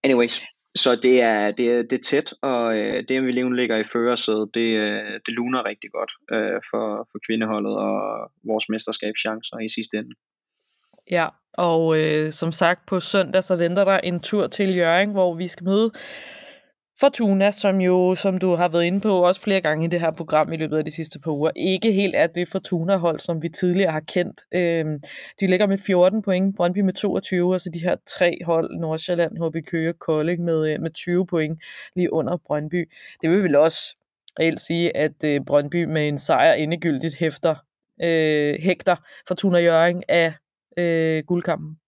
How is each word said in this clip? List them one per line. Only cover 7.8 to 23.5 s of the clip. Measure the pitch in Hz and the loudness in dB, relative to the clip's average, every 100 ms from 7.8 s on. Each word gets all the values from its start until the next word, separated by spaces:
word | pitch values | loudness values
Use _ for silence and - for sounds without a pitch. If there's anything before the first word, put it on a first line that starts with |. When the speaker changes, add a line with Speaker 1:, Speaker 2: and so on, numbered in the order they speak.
| 104 104 104 110 107 _ 113 | -2 -2 -4 -8 -12 _ -4
Speaker 1:
vores | 110 - | -4 -2
mesterskabschancer | 110 - 110 107 110 110 110 - 117 | -6 -6 -6 -6 -4 -6 -6 -10 -10
i | 110 | -8
sidste | 110 110 107 | -6 -6 -6
ende. | 104 - _ _ _ _ _ _ _ _ _ | -8 -16 _ _ _ _ _ _ _ _ _
Speaker 2:
Ja, | 175 160 _ _ - | -2 -2 _ _ -2
og, | 175 165 165 156 | 2 2 2 2
øh, | 156 156 156 | 2 0 -2
som | 156 165 | -2 -4
sagt, | 160 170 180 - | 0 0 0 -2
på | 185 | -4
søndag, | - 202 170 185 | 0 0 2 0
så | 180 180 | 0 0
venter | 170 180 | 0 2
der | 196 196 | 2 2
en | 180 175 | 0 -4
tur | - 208 180 | -2 -2 -2
til | - 196 | 0 0
Hjørring, | 180 170 170 202 | 2 2 2 2
hvor | 196 180 | 2 0
vi | 165 180 | 0 -6
skal | - | -6
møde | 175 196 220 - - - - - - - _ _ _ - | 0 2 0 -2 -16 -16 -18 -20 -20 -20 _ _ _ 2
Fortuna, | 277 285 220 196 196 | 2 2 2 4 2
som | 202 202 190 | 2 0 2
jo, | 185 185 180 | 4 4 4
som | 185 196 185 | 2 0 0
du | 185 | 0
har | 170 175 | 2 2
været | 165 | 2
inde | 170 190 | 2 0
på | 214 | 2
også | 185 175 190 | 4 4 2
flere | - 190 | 0 0
gange | 165 156 | 2 0
i | 165 | 0
det | 170 | 0
her | 170 | -2
program | 160 160 156 151 | -4 0 2 2
i | 160 | -2
løbet | 156 156 | -2 -2
af | |
de | 156 | -4
sidste | 151 156 147 | -6 -10 -8
par | 160 | -6
uger, | 147 156 - | -2 -2 0
ikke | 175 190 226 | 0 2 2
helt | 196 196 | 2 2
er | 120 165 | 2 0
det | 170 175 | 0 -4
Fortuna-hold, | - - 175 165 196 170 156 | -4 -4 -4 0 0 0 -2
som | - 165 | -4 -4
vi | |
tidligere | 165 | -4